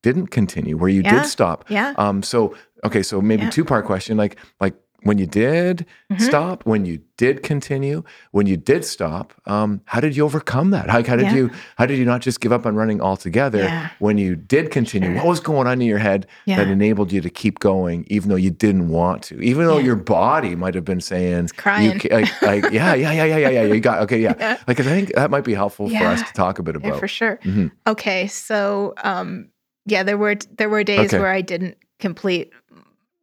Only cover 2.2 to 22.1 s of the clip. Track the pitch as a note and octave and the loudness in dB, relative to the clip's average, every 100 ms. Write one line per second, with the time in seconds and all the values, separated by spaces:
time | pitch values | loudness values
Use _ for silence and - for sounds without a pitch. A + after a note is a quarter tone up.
2.2 | G2 A#2+ G#2 - - _ G#2+ G#2 F#2+ G2 | -2 0 0 -4 -20 _ -2 -2 -2 0
3.2 | G#2 A2 G#2 D3+ D#3+ B2 G2+ F#2+ - A2 | 2 2 0 -2 0 0 0 -4 -2 -2
4.2 | G#2 - - _ G2 - _ _ G2+ G#2 | -2 -4 -20 _ -4 -4 _ _ 0 0
5.2 | F#2 G2+ A#2+ E3 F3 F3+ E3 - _ F#3+ | 0 0 2 2 0 -2 -6 -16 _ -2
6.2 | A#3 D3+ E3+ F#3 - A2 F#2 D#2+ - - | 2 2 0 -4 0 0 0 -6 -12 0
7.2 | A#2+ C#3 - D3 - C#3 C#3 D3+ - - | 0 0 -2 -4 -2 -4 -2 -6 -8 -20
8.2 | _ G2+ G2+ F2+ D2 D#3 D#3 - D#2+ E2+ | _ 0 2 0 2 0 0 -6 -4 -6
9.2 | - - - G#2 G#2+ G2+ - A#2 D3+ C#3 | -10 -16 -4 -2 -2 -4 -4 -2 0 0
10.2 | D3+ D3+ - B2 F3+ G3 - A#2 A#2 B2 | 0 -2 -2 0 2 0 2 2 2 2
11.2 | G3 C3+ B2 - - - B2 C#3 B2 B2 | 2 2 0 -2 -18 0 0 2 2 0
12.2 | B2+ A#2+ A#2 A#2+ A#2 G#2+ A2 G#2 F#2+ F#2+ | -2 -2 0 0 0 0 0 0 -2 -2
13.2 | F#2 F#2 C#3 G#2+ F#2+ E2+ D#3 - G#2 G#2 | -2 0 0 0 0 -2 -8 -4 0 2
14.2 | F#2+ F2 - C#3 D#3+ C#3+ A2+ G#2 F#2 F2+ | 0 -2 0 0 2 -2 -2 0 0 0
15.2 | E3+ F3 - D3 B2 B2+ A#2+ G#2 G#2+ G2 | 0 0 0 0 0 2 0 2 2 0
16.2 | F#2+ - - F#3+ G2 G2 G#2 G2+ G2 G2 | -2 -10 -2 0 2 4 2 2 0 -2
17.2 | E2+ - A2 F#2+ G#2 F#2+ F2+ E2+ - G#2 | -4 -2 -2 0 0 2 0 -4 -2 -2
18.2 | F#2+ F#2+ F#2+ E2 G#2+ F#2+ E2+ D#2+ F2 - | 0 2 0 2 2 2 2 0 0 -2
19.2 | - - A#2 C3+ E3+ D3 B2+ A2 - F2+ | -8 -4 -2 2 2 2 2 0 2 2
20.2 | G#2+ D3+ A#2 F2 F#2 F2+ E2 F#2 - F#2 | 4 2 0 -4 -4 -4 -4 -4 -4 -2
21.2 | F2+ F2 F2 - G#2 G#2 G#2+ G2 - | 0 0 -2 -4 -2 2 4 4 2